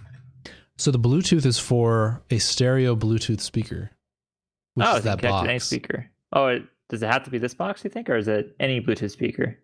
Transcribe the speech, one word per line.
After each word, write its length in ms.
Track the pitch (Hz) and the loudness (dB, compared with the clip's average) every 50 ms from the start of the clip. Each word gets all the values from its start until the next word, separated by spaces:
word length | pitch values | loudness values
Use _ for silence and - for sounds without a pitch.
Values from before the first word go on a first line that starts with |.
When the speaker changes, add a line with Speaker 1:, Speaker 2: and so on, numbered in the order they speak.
| - - - - - - - - - - - - - _ _ | -20 -20 -20 -20 -20 -20 -20 -20 -20 -20 -20 -20 -20 _ _
Speaker 1:
So 140 | - - 151 | -2 0 2
the 80 | 135 123 | 2 4
Bluetooth 460 | 113 120 131 170 185 - 175 165 135 | 4 4 4 2 4 4 4 4 4
is 120 | 131 117 - | 4 2 0
for 640 | - - 123 120 117 117 113 113 110 110 117 - - - | 0 0 2 2 4 4 4 4 2 2 0 -4 -4 -2
a 80 | 131 110 | -2 0
stereo 560 | - - - - 127 127 131 131 131 127 120 | 0 0 0 2 2 2 4 2 2 2 2
Bluetooth 460 | 110 110 110 113 110 - - 113 101 | 2 2 0 0 0 0 -2 -4 -4
speaker, 500 | - - - 117 107 - - - - 104 _ _ _ _ _ _ _ _ _ _ _ _ _ _ _ _ - | -4 -4 -4 -4 -4 -4 -6 -10 -10 -12 _ _ _ _ _ _ _ _ _ _ _ _ _ _ _ _ -2
which 120 | - 117 | 0 2
Speaker 2:
Oh, 100 | 226 233 | 4 4
Speaker 1:
is 60 | 117 107 | 2 2
Speaker 2:
so 60 | 113 | 0
you 60 | 101 | -2
Speaker 1:
that 20 | 92 | 0
Speaker 2:
can 80 | - 110 | 0 0
connect 140 | 98 98 90 | 0 0 0
to 40 | 95 | 0
any 80 | 120 123 | -2 -2
Speaker 1:
box. 60 | - | -2
Speaker 2:
speaker. 460 | - 127 123 - - - - 120 - _ _ _ _ - | -4 -4 -4 -4 -4 -6 -6 -8 -10 _ _ _ _ 0
Oh, 140 | 135 139 131 | 2 2 2
it, 140 | 123 117 - - _ _ _ - | 0 -2 -4 -8 _ _ _ -10
does 140 | - 113 110 | -8 -4 0
it 40 | 107 | 0
have 160 | 120 135 135 | 0 0 -2
to 60 | 143 | -4
be 80 | 131 120 | -6 -4
this 160 | 117 123 - | -4 -4 -4
box, 280 | - 175 190 202 - - | -4 -6 -6 -6 -8 -10
you 60 | 208 | -10
think, 180 | - 233 233 196 | -10 -8 -4 -2
or 80 | 139 | -2
is 120 | 113 104 110 | -2 0 0
it 260 | 107 107 104 - - - | 0 0 -2 -4 -8 -8
any 200 | 151 135 131 120 | -6 -4 -4 -2
Bluetooth 300 | - - 113 - - 104 | -2 -2 -2 -2 -4 -6
speaker? 480 | - - - - - - - - 117 - | -6 -4 -4 -4 -2 -2 -4 -4 -4 -8